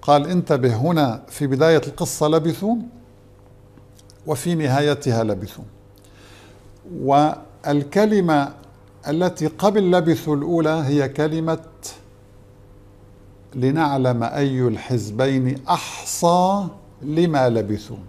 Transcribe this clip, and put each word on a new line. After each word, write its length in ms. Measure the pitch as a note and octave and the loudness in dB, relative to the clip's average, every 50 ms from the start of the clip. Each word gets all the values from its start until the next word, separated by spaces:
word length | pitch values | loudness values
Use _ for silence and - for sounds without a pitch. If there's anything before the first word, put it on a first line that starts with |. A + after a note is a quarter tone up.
قال: 260 | - - C#3+ D3 C#3+ D#3+ | 4 4 4 4 4 2
"انتبه، 480 | F#3 F3+ - - D#3+ C3+ B2 B2+ A#2 | -2 -2 0 0 0 2 2 2 0
هنا 480 | A2 B2+ E3 F3+ D3+ D3 C3 A2 G#2+ - - | 2 0 0 2 2 2 0 0 -6 -10 -16
في 200 | - - D3 C#3 | -8 -6 -4 -2
بداية 340 | C3+ C3 D3+ D#3+ E3 D3+ - - | 0 2 4 4 4 4 2 -2
القصة 400 | - - - - - - D#3 D3+ | -6 -6 -6 -6 -4 -2 0 2
لبثوا، 480 | D#3 E3 D#3 E3+ D#3+ - G3 G#3 A#3 A#3+ G#3 - - - - - - - - - - - - - - - - - - - - - - - - - - - - D3+ | 2 2 2 0 -4 -4 -2 -2 -2 -2 -4 -10 -16 -20 -20 -20 -20 -20 -20 -20 -20 -20 -20 -20 -20 -20 -20 -20 -20 -20 -20 -20 -20 -20 -20 -20 -20 -18 -6 -6
وفي 280 | D3+ C3+ - F3 F3 | -4 -4 -2 -2 -2
نهايتها 680 | E3 D#3 C3+ B2+ C#3 D3 D3 C#3+ C#3 - C3+ A#2 A2+ A2+ | 0 2 2 2 2 4 2 2 0 0 0 0 2 2
لبثوا". 400 | A2 G#2 G2 F#2 - - - - - - - - - - - - - - - - - - - - - - - - - - - - - F3+ E3 | 0 -2 -4 -6 -12 -14 -16 -18 -20 -20 -20 -20 -20 -20 -20 -20 -20 -20 -20 -20 -20 -20 -20 -20 -20 -20 -20 -20 -20 -20 -20 -18 -14 -12 -6
والكلمة 1500 | - C3 C#3 C#3+ D3 D3+ - - - - - - - - D3 D3 C#3 C#3+ - G3 G#3+ G#3+ G#3+ G3+ F#3 E3+ D#3 D3 C#3 - - - - - - - - - - - - - | -2 2 4 4 4 2 0 -4 -12 -20 -20 -10 -4 -2 -2 -2 -2 0 0 2 2 4 2 2 2 2 2 2 0 -2 -6 -16 -20 -20 -20 -20 -20 -20 -20 -14 -6 -4
التي 400 | D3 D#3+ F3+ F3+ F3+ - D#3 D3+ | -2 0 0 0 -2 -2 -4 -6
قبل 440 | - - - G3+ G3+ G#3+ G3 F3+ | -4 0 0 2 2 4 2 4
لبثوا 440 | F3 F3+ E3 E3+ E3 - - D#3 D3+ | 4 4 4 2 0 0 0 -2 -2
الأولى 480 | C#3+ C#3+ - F3 E3+ E3 D#3 D#3 D#3+ D#3 | -2 0 0 0 0 2 2 0 0 0
هي 240 | C3 C#3+ D3 C#3 C3 | 0 2 2 0 0
كلمة 500 | C3+ - D3 D#3+ D3+ D#3+ D#3+ D#3+ D#3+ D#3+ - - - - - - - - - - - - - - - - - - - - - - - - - - - - - - - - - - - - - - - | 0 -2 -2 -2 0 -2 -2 -2 -4 -4 -6 -14 -20 -18 -16 -16 -16 -16 -20 -20 -20 -20 -20 -20 -20 -20 -20 -20 -20 -20 -20 -20 -20 -20 -20 -20 -20 -20 -20 -20 -20 -20 -20 -20 -20 -20 -20 -14 -8
"لنعلم 680 | C3 B2 C3 C#3 D#3+ D#3+ D3 C#3 C3+ C3 B2+ B2 A#2+ A2+ | -2 -2 0 0 2 0 0 0 2 2 0 0 0 -2
أي 440 | A#2 - D3 C#3+ C#3 C3 B2+ B2+ B2 | -2 -2 0 -2 0 0 0 0 0
الحزبين 1000 | A2 G#2 - - B2+ A#2+ G#2+ G#2 G#2 A2 C3 C3+ C3+ C3 B2+ B2+ C3 C3 - - | 0 -2 -6 -4 -4 -4 -4 -4 -2 -2 0 0 2 0 0 0 -2 -4 -2 -2
أحصى 1000 | F3 D#3 - - - - - - - - - E3+ F3 F3+ F3+ F#3 G3 G3+ G3 E3+ - - - - - - | -2 -2 -2 -8 -12 -14 -10 -10 -8 0 2 2 4 4 4 2 2 0 -2 -4 -8 -12 -20 -20 -20 -14
لما 480 | - C#3 D3+ D#3 F3 F3 D#3 C#3+ C3 B2+ | -8 -4 0 2 2 2 2 2 2 2
لبثوا" 480 | A2+ A2+ G#2+ G2 G#2 G2+ - - A#2 G#2 F#2+ | 2 0 -2 -2 -4 -6 -6 -10 -16 -16 -16